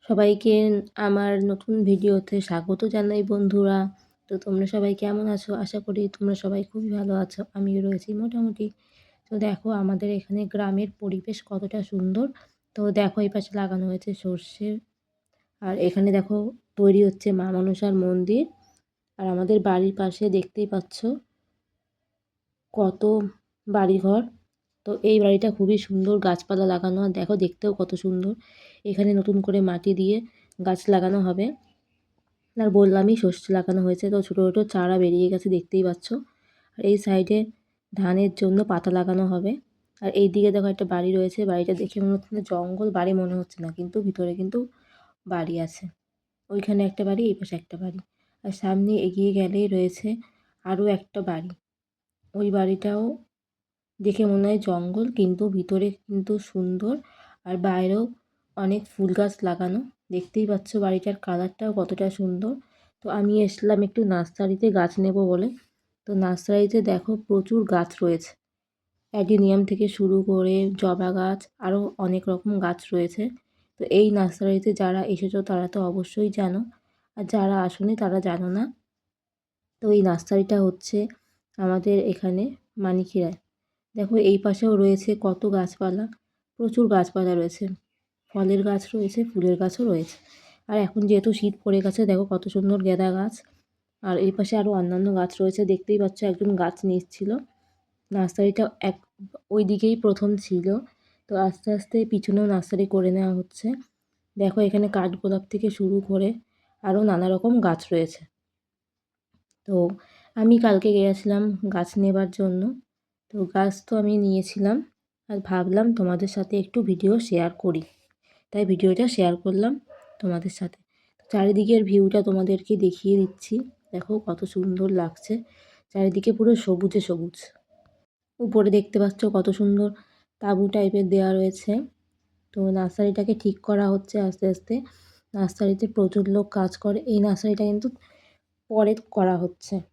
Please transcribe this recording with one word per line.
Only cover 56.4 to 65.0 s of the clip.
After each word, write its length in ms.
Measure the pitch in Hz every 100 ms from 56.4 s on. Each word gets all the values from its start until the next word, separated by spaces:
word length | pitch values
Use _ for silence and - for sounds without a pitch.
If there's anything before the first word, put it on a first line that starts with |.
সুন্দর। 500 | - 190 185 185 202 277 - _ - _
আর 100 | 180 180
বাইরেও 440 | 190 185 185 202 233 - _ _ _ -
অনেক 260 | 190 202 202
ফুল 240 | - 190
গাছ 220 | 185 202 202
লাগানো। 380 | 185 175 180 202 269 _ _
দেখতেই 360 | 180 180 214 208
পাচ্ছ 240 | 196 196 220
বাড়িটার 400 | 196 185 202 196
কালারটাও 500 | - 175 185 - 220
কতটা 340 | 208 180 - 196
সুন্দর। 420 | 190 185 180 214 269 _ _ _ _
তো 20 | 208
আমি 220 | 208 202 214
এসলাম 360 | 202 - 208 202
একটু 180 | 202 233
নার্সারিতে 640 | 208 180 170 - 190 190 226
গাছ 220 | 190 170
নেব 180 | 185